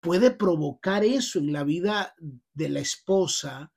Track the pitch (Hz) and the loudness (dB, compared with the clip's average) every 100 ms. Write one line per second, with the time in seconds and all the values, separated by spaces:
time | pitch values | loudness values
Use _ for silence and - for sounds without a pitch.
0 | 170 185 247 247 196 160 147 131 185 202 | 2 4 4 4 2 2 -2 -4 -2 2
1 | 214 269 247 180 147 147 143 160 190 208 | 2 2 -2 -2 -2 -2 -2 0 0 -2
2 | 190 _ 160 127 _ 143 151 143 139 - | -4 _ -16 -16 _ -6 -4 -4 -4 -8
3 | - 196 175 - 147 135 156 | 0 0 2 -2 -8 -14 -18